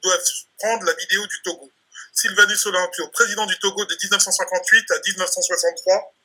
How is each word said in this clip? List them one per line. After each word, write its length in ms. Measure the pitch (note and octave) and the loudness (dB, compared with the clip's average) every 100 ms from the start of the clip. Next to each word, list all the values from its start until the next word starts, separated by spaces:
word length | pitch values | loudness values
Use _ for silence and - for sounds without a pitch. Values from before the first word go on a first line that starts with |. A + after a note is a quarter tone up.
doivent 220 | F#3 F3 - - - - | -2 0 0 -4 -12 -6
prendre 260 | G#3+ A3+ | -2 0
la 100 | F3 | 0
vidéo 320 | - - G3 G3+ | -2 -2 -2 -2
du 160 | - | -8
Togo. 280 | F#3 - - _ _ - - | -8 -8 -14 _ _ -20 -6
Sylvanus 540 | - - G3 G#3 G#3 G#3 | -2 0 4 4 4 0
Olympio, 400 | F#3 F3+ - - | 0 0 -4 -6
président 380 | - A#3 G3+ G#3 | 0 0 2 -4
du 120 | - | -2
Togo 260 | G3 G3 | -2 -2
de 100 | G3 - | -6 -6
dix-neuf 260 | F#3+ G3+ | 0 0
cent 100 | G3 | 2
cinquante-huit 580 | F#3+ F3+ F3+ - - - | 0 -2 -2 4 4 4
à 80 | B3 | -2
dix-neuf 300 | - F#3+ F3+ | -2 -4 -2
cent 120 | F#3 | -2
soixante-trois 720 | F3 F3 E3+ - F#3 G3 - _ | -2 0 0 0 2 2 0 _